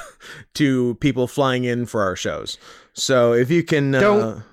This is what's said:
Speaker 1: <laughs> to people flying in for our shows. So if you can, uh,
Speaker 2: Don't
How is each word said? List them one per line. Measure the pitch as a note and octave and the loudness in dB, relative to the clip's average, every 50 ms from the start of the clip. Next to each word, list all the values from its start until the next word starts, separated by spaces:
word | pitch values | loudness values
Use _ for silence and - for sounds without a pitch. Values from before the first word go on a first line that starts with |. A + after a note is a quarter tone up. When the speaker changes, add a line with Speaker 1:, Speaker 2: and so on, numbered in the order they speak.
| - - - _ - | -8 -12 -20 _ -20
Speaker 1:
<laughs> | - - - - _ - | -20 -20 -20 -20 _ -4
to | - D3+ C#3 C3 B2+ B2 B2 A#2 | -2 0 2 2 2 0 -2 -2
people | - - C#3+ B2 B2+ B2 | -2 -2 -2 0 0 -2
flying | A#2 - - C#3 C3 B2+ B2+ B2 | -2 0 0 0 0 0 0 -2
in | B2 A#2+ A#2+ A#2+ | -2 -2 -4 -4
for | G#2 - A2 | -4 -2 -2
our | G2+ F#2 F2+ | -2 -2 -2
shows. | - - G#2 D#2 C#2+ - - - - - - - - - _ - | -4 -6 -6 -6 -6 -8 -12 -14 -14 -16 -20 -20 -20 -20 _ -12
So | - - - C3+ B2+ A#2+ A#2+ A#2+ | -6 -2 0 2 4 4 4 4
if | A#2 B2+ B2 | 2 2 2
you | E3+ E3+ D#3+ | 2 0 2
can, | - E3 D3 C#3 C#3 C3+ | 2 0 0 0 2 2
uh, | C3 | 2
Speaker 2:
Don't | D#3+ G#3 G#3 G#3 A2+ A2 A2 - - - | 4 4 4 2 0 -2 -6 -10 -14 -12